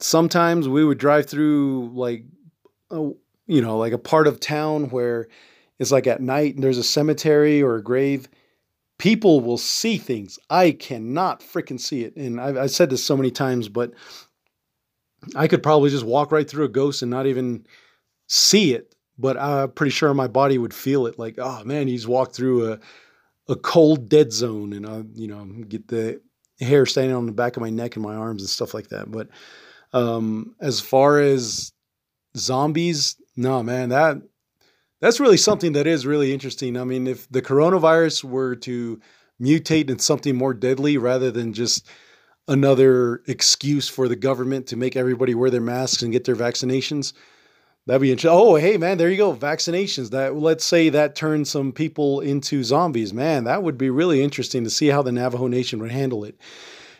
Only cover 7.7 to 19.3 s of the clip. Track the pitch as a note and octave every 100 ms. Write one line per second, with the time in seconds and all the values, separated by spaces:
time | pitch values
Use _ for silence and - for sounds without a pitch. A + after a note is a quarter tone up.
7.7 | A2+ G#2+ B2+ C#3 C#3 - _ _ _ _
8.7 | _ _ - F#3+ A3 G#3 D3 A#2 A#2 -
9.7 | - A3+ G#3 - A2 G2 - - E3+ F3
10.7 | - - A#2+ A2+ D3+ F#3 - - F3 D#3+
11.7 | C3 - C3+ A2+ D#3 C3 A#2+ C3+ C3+ C#3
12.7 | - C3 B2+ - C3+ C3 B2 C3+ B2 G#2
13.7 | A2+ A#2+ - - - - _ _ _ _
14.7 | _ _ _ _ _ - C#3 D#3 D#3+ D#3
15.7 | D3+ C#3+ C#3 A2+ C3+ C#3+ D#3 D3 C#3+ C#3
16.7 | B2+ C#3+ C3+ A#2+ B2+ C3+ B2+ B2+ A#2 _
17.7 | _ _ _ _ _ - - - G#3 E3+
18.7 | A#2 - _ _ B2 C3